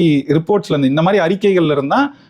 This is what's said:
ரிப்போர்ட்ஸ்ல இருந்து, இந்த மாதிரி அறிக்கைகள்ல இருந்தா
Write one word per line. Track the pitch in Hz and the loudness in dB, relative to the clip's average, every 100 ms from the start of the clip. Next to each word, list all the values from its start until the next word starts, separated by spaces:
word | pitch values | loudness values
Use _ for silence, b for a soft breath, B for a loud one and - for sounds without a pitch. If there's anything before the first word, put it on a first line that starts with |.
| 170 147 135 | 2 0 0
ரிப்போர்ட்ஸ்ல | 147 165 202 - | -2 0 -2 -2
இருந்து, | 151 131 | -2 0
இந்த | 147 | 0
மாதிரி | 170 202 | 0 2
அறிக்கைகள்ல | 165 196 202 185 160 | 0 0 0 0 0
இருந்தா | 143 139 220 285 B B | -2 -2 -2 -2 B B